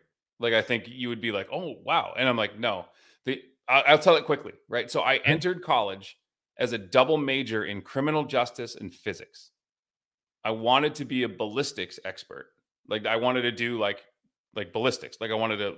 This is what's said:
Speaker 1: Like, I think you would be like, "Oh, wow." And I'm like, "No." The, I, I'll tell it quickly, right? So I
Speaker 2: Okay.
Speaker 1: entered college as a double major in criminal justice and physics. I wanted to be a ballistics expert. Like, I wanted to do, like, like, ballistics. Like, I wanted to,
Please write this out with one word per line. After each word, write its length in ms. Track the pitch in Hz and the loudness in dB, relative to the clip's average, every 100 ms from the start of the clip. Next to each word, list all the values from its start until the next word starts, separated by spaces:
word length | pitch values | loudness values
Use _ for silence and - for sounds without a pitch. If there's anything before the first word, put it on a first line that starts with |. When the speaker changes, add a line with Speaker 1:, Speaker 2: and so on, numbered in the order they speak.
| _ _ _ - | _ _ _ -4
Speaker 1:
Like, 120 | 117 | 2
I 100 | 113 | 2
think 260 | 113 117 117 | 2 -2 -4
you 200 | 127 120 | -8 -6
would 120 | 117 | -4
be 100 | 113 | -4
like, 160 | 101 98 | -4 -4
"Oh, 240 | 156 170 95 | -8 -8 -8
wow." 300 | 131 160 - - | -2 0 0 0
And 120 | 131 | 2
I'm 80 | 117 | 2
like, 220 | 104 104 | 0 -2
"No." 280 | 117 95 85 _ _ _ | -2 -2 -8 _ _ _
The, 180 | 127 131 - _ - | -6 -6 -8 _ 2
I, 120 | 131 | 4
I'll 160 | 139 151 | 8 8
tell 180 | 185 156 | 8 6
it 80 | 143 | 4
quickly, 260 | 143 - - - | -2 -4 -16 -6
right? 220 | 117 - | -4 -2
So 100 | 147 | 0
I 140 | 120 135 | 2 2
Speaker 2:
Okay. 80 | 139 | 2
Speaker 1:
entered 320 | 156 180 180 | 2 0 -4
college 560 | - 131 101 95 95 - _ _ _ - | 0 0 0 -6 -14 -20 _ _ _ -4
as 140 | 123 | -2
a 60 | 113 | -2
double 380 | 92 127 135 156 | 2 4 6 4
major 480 | 135 135 117 110 | 2 -2 -2 -2
in 160 | 101 101 | -4 -8
criminal 420 | - 139 147 151 | -6 -2 0 0
justice 520 | 147 131 123 - 120 - | 0 0 0 -4 -10 -10
and 160 | 98 | -12
physics. 560 | - 104 87 - - - _ _ _ _ _ _ _ _ _ | -10 -10 -10 -12 -20 -20 _ _ _ _ _ _ _ _ _
I 60 | 110 | -6
wanted 440 | 113 113 131 147 147 | -2 2 4 2 -2
to 80 | |
be 180 | 127 127 | -4 -2
a 60 | 120 | -2
ballistics 720 | 92 107 117 143 - 90 - | -4 -4 -4 -4 -6 -8 -10
expert. 440 | 95 - - - - _ _ _ - | -12 -12 -14 -18 -18 _ _ _ -6
Like, 180 | 107 107 | -4 0
I 100 | 113 | 2
wanted 260 | 123 127 | 2 2
to 100 | 120 | 0
do, 260 | 107 120 117 | 0 -2 0
like, 260 | 101 101 - _ _ _ _ | -2 -4 -12 _ _ _ _
like, 180 | 107 101 | -10 -6
ballistics. 440 | 110 123 - - - | 0 0 0 -6 -8
Like, 100 | 110 | -2
I 40 | |
wanted 220 | 110 113 104 | 0 0 0
to, 120 | 101 | -4